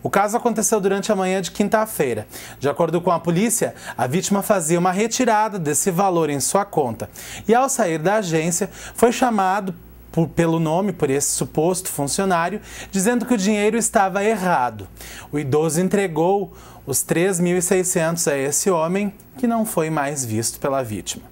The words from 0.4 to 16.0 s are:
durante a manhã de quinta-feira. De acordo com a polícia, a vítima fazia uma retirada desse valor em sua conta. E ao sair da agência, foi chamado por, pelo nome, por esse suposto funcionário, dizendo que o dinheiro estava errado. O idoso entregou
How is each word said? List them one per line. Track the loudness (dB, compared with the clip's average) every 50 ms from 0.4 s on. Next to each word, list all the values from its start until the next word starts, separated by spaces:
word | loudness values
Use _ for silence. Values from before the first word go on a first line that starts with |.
| 0 0 0 0 0 2 2 2
durante | 2 2 0 0 0 0
a | 0
manhã | 0 2 0 0 0 -2
de | -4
quinta-feira. | -2 -2 0 2 2 2 0 0 0 -2 0 0 0 -4 -6 -10 -14 -18 -16 -16 -14 -2
De | -2 -2
acordo | 2 2 0 2 2 0
com | 2 2
a | 0 2
polícia, | 0 0 2 2 2 2 2 0 -2 -2 -4 -8 -14 -12 -6
a | -4 -4
vítima | 0 0 -2 0 2 0 0
fazia | 2 2 2 2 2 2 2 2
uma | 4 2 2
retirada | 2 0 0 0 0 2 2 4 2 2 0 -2 -4
desse | -2 0 0 0 0 0
valor | 2 2 2 2 4 2 2 2
em | 0 -2
sua | -2 2 2 0 0
conta. | 2 0 0 0 0 -2 -6 -10 -12 -12 -16 -16 -14 -14 -10 0 2
E | 4
ao | 4 4 2
sair | 2 0 0 0 0 0
da | 0 2 2 2
agência, | 0 0 0 0 0 0 0 -2 -4 -4 -6 -14 -16 -14 0
foi | 2 2 4
chamado | 4 2 0 2 2 2 2 2 0 0 -2 -6 -8 -10 -14 -20 -20 -20 -20 -4 0
por, | 0 0 0
pelo | 2 2 2 2 2 2
nome, | 2 2 0 0 0 -2 -2
por | -2 0 0
esse | 2 0 0 -2 -2
suposto | -2 -4 -2 0 0 0 2 0 -2 -4 -8
funcionário, | -6 -4 -4 -4 -2 -2 0 0 0 0 0 -2 -4 -8 -12 -14 -16 -16 -16 -6 -2
dizendo | 0 0 2 0 0 0
que | 0 0
o | 0
dinheiro | 2 0 2 2 2 2 2
estava | 0 -2 0 2 2 2 2 0 0 0
errado. | 0 0 0 0 0 2 2 0 0 -4 -6 -14 -16 -16 -18 -18 -16 -16 -16 -14 -6 -6
O | -4
idoso | -2 2 2 2 2 2 2 0
entregou | 0 2 2 0